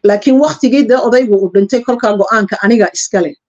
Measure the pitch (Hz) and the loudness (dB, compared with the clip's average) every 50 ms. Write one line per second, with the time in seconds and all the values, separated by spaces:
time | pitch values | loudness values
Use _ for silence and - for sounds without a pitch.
0 | - 208 202 208 - 277 262 262 294 311 311 - - 247 240 285 254 214 247 262 | 2 2 0 2 2 2 2 2 2 0 -2 -2 0 0 2 0 2 2 0 0
1 | - 240 240 254 262 220 202 196 190 180 - 202 202 202 262 240 240 - 240 240 | 2 2 2 2 2 2 0 0 0 0 0 0 0 0 -2 -4 -2 -4 -4 -2
2 | - 214 208 196 190 - 220 220 202 190 208 - 202 202 233 226 202 175 - - | -2 -2 0 -2 -2 0 0 -2 -2 -2 -4 -4 0 2 2 2 2 0 -2 -8
3 | - - - 190 175 147 143 _ _ | -10 -4 -4 -4 -4 -4 -8 _ _